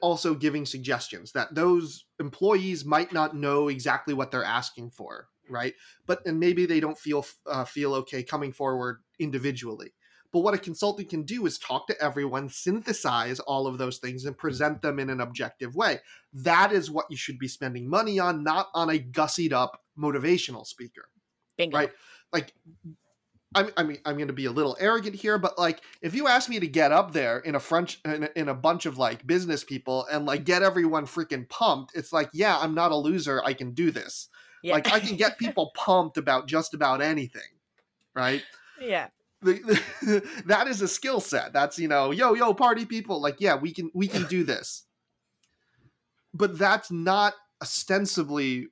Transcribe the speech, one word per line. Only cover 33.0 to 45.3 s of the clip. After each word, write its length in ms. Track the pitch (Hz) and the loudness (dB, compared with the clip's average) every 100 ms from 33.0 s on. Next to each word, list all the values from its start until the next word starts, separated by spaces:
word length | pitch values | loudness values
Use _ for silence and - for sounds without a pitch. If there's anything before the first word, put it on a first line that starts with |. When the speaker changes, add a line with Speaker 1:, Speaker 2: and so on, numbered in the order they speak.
| 147 185 147 135 131 | 2 0 0 0 0
Speaker 1:
I 80 | |
can 180 | 131 127 | -2 -6
do 180 | 123 170 | 0 0
this. 380 | - - - - - - - | 0 -6 -12 -14 -20 -20 -10
Speaker 2:
Yeah. 100 | 170 | 0
Speaker 1:
Like, 180 | 202 208 | 2 4
I 80 | 214 | 2
can 160 | 196 185 | 2 2
get 220 | 214 - | 2 2
Speaker 2:
<laughs> 20 | |
Speaker 1:
people 320 | 233 196 156 - | -4 -2 -2 -2
pumped 400 | - 185 165 160 | 4 4 4 0
about 300 | 139 131 131 | 0 0 2
just 260 | 156 165 | -2 -2
about 260 | - 147 135 | 0 2 2
anything, 400 | 147 156 123 107 - _ _ _ _ _ _ | 0 0 -4 -10 -18 _ _ _ _ _ _
right? 300 | - 127 139 - - - - | -2 0 0 -4 -20 -20 -12
Speaker 2:
Yeah. 260 | 254 185 123 _ _ _ | -4 -2 -4 _ _ _
Speaker 1:
The, 120 | 185 185 220 208 - - | 2 2 4 2 0 -4
the, 280 | 262 208 202 - | 2 2 2 -8
<laughs> 100 | 185 | 2
that 200 | 208 254 | 2 2
is 140 | 226 | 0
a 60 | 196 | -2
skill 340 | - 269 247 | -2 -2 -2
set. 320 | 185 143 - | 0 -2 0
That's, 240 | 143 143 156 | 2 2 0
you 100 | 165 | 0
know, 220 | 143 135 | 2 2
yo, 220 | 160 247 | 4 4
yo, 200 | 226 240 | 6 4
party 300 | 196 247 226 | 4 4 4
people. 380 | 226 226 208 170 | 0 -6 -4 -2
Like, 180 | 147 143 | -2 0
yeah, 160 | 196 139 | 2 2
we 160 | 151 | 0
can, 200 | 165 165 | -6 -6
we 140 | 180 196 | -2 0
can 160 | 202 | 0
do 200 | 165 180 | 0 0
this. 420 | 156 117 - - _ _ _ _ _ | 0 -2 -6 -12 _ _ _ _ _